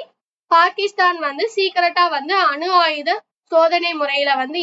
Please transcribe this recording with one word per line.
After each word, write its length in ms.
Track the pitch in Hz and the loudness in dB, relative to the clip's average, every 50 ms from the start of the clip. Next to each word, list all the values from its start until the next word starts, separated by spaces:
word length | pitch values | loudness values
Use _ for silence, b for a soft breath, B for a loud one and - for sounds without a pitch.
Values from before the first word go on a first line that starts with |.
| 605 - _ _ _ _ _ _ _ - | -4 -6 _ _ _ _ _ _ _ 0
பாகிஸ்தான் 680 | 339 330 339 359 359 - 392 403 - - 370 359 349 330 | 2 4 4 2 0 -2 -6 -4 -2 0 0 0 0 -2
வந்து 340 | 311 285 277 285 381 453 - | -4 -6 -4 -4 -4 -4 -2
சீக்கிரட்டா 540 | 403 381 370 - 359 349 339 349 359 349 339 | -2 -2 -2 0 0 0 0 2 2 0 2
வந்து 260 | 311 277 269 302 381 392 | 0 -4 -4 -2 0 0
அணு 320 | 359 330 285 294 320 370 370 | 2 0 0 -2 -2 0 2
ஆயுத 360 | 359 339 320 302 294 285 320 370 440 - _ _ _ _ - | 2 2 2 0 -2 -2 -4 -4 -4 -6 _ _ _ _ 0
சோதனை 420 | 349 320 330 330 339 349 339 339 330 | 2 4 4 4 2 0 -2 -2 -4
முறையில 420 | 311 294 285 277 285 285 285 277 | -4 -4 -2 -2 -2 0 0 0
வந்து 240 | 262 262 262 302 349 | 0 -2 -4 -4 -6